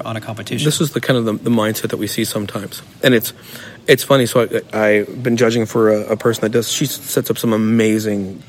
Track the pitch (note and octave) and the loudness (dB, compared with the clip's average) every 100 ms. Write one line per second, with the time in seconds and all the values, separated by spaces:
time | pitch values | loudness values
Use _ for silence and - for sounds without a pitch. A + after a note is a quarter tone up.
0 | A#2 A2+ A2+ G#2+ G#2 A#2 D3+ - D#3 A#2+ | -6 -8 -8 -10 -6 -2 0 2 0 -2
1 | - B2+ A2 A2 A#2 A#2 G#2+ G#2+ - F#2 | 0 0 0 -2 0 2 2 -2 -4 -4
2 | G#2 - G#2+ A2 G2+ G#2+ G2 - - - | -4 -4 -4 -4 -6 -8 -10 -14 -20 -2
3 | C3+ A#2+ - - - - - - - C3+ | 2 2 0 -8 -16 -18 -18 -4 2 2
4 | - C#3 A#2 B2 A#2 A2+ - G#2+ G#2+ G#2 | 4 2 4 2 2 -2 -4 0 4 4
5 | G2+ - B2 A#2 A#2 A#2 G#2+ A#2 A2 G#2+ | 0 -4 0 2 2 2 0 2 4 2
6 | G#2+ G#2+ A#2+ A2+ G#2+ A#2 A2+ - D3 - | 0 -2 0 0 0 0 -2 -2 -4 -4
7 | - - B2+ - A#2+ A2 A2 A2+ A2 A2 | -6 -2 -2 -2 0 2 2 2 4 2
8 | G#2+ G2+ F#2+ F2 | 0 -4 -4 -10